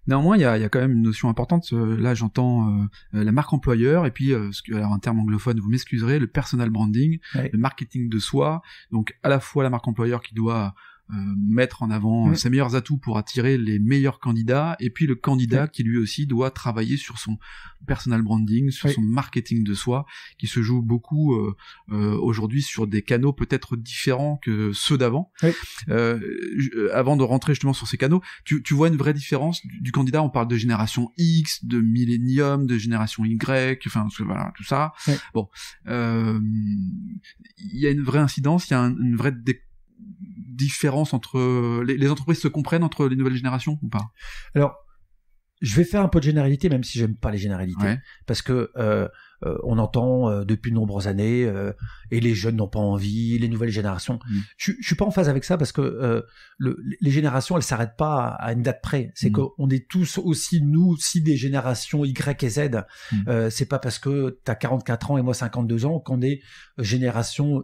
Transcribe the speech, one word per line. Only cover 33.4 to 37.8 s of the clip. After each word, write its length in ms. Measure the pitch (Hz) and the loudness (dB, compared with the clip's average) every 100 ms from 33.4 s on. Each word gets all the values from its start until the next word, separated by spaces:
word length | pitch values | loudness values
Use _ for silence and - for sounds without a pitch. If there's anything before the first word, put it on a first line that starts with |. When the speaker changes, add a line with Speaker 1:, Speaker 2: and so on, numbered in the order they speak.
| 135 135 131 131 - | 0 0 0 -2 -4
Speaker 1:
enfin, 160 | 117 | -2
parce 160 | 107 - | -4 -4
que 60 | |
voilà, 280 | 101 95 90 - | -4 -4 -6 -8
tout 60 | |
ça. 280 | 98 139 156 - - | -4 -2 -2 -4 -2
Speaker 2:
Oui. 80 | 143 - | -2 -2
Speaker 1:
Bon, 160 | 113 101 - - - - | -6 -6 -12 -20 -18 -6
euh, 520 | 120 117 113 110 110 107 110 104 101 92 - - - - - - _ | -2 0 0 0 0 0 -2 -2 -2 -4 -6 -10 -14 -16 -20 -20 _
il 240 | 202 131 | -10 -2